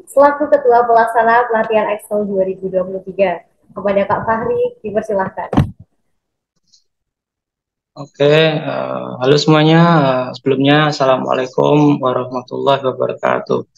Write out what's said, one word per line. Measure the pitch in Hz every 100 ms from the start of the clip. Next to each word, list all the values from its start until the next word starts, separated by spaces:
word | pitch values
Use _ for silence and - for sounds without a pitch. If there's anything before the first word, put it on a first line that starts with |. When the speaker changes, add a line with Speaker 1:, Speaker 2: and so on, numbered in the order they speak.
| -
Speaker 1:
selaku | 269 285 285 294
Ketua | 285 247 233 240
Pelaksana | 226 226 240 226 233 247
Pelatihan | 220 220 220 214
Excel | 208 - 208
dua | 202 196 190
ribu | 185 185
dua | 185 185
puluh | 190
tiga. | 185 180 190 170 - _ _
Kepada | - 196 196 196
Kak | -
Fahri, | - 226 240 240 247 -
dipersilahkan. | 214 202 214 196 185 - 170 - - - - _ _ _ _ _ _ _ _ _ _ _ _ _ _ _ _ _ _ _ _ -
Speaker 2:
Oke, | - - 143 156 160 156
eh, | 143 135 131 131 127 123
halo | 127 147
semuanya. | 165 156 156 165 170 160
Eh, | 135 127 127 -
sebelumnya, | 139 131 139 147 151
Assalamualaikum | 147 131 131 131 127 127 - 143 147 147 143
warahmatullahi | 127 123 127 127 123 131 131 135 127
wabarakatuh. | 123 127 - - 127 - 127 -